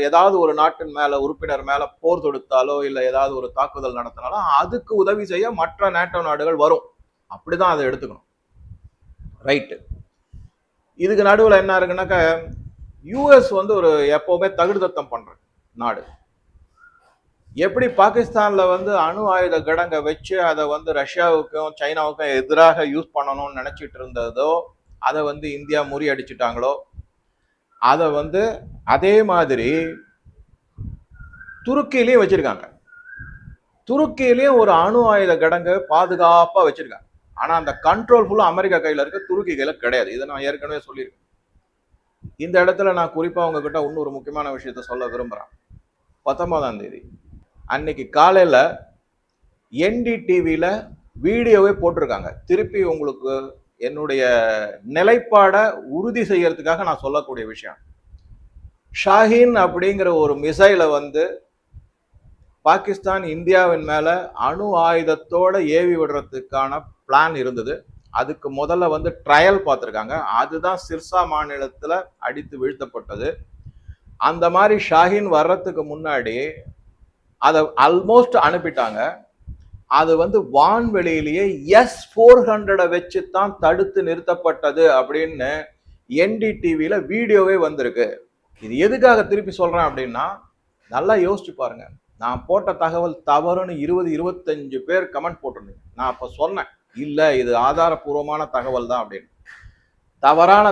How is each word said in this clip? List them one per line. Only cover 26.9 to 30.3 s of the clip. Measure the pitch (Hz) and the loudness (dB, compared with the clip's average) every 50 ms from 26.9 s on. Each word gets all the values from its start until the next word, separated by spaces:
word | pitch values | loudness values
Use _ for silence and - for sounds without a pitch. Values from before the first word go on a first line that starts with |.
| _ - - _ _ _ _ _ _ _ _ _ _ _ _ _ _ - - | _ -20 -20 _ _ _ _ _ _ _ _ _ _ _ _ _ _ -2 0
அதை | 123 139 156 170 156 147 147 | 2 2 2 2 0 0 -2
வந்து | 147 160 175 185 214 226 214 - - - - - - - 123 | -4 -4 -2 -2 -2 -2 -4 -8 -14 -20 -20 -12 -4 0 0
அதே | 143 175 190 208 214 220 | 2 4 4 4 4 4
மாதிரி | 208 185 175 165 135 135 117 113 127 151 160 165 165 165 - - _ _ _ _ _ | 4 2 2 2 2 0 -2 0 -2 -2 -2 -4 -6 -10 -14 -20 _ _ _ _ _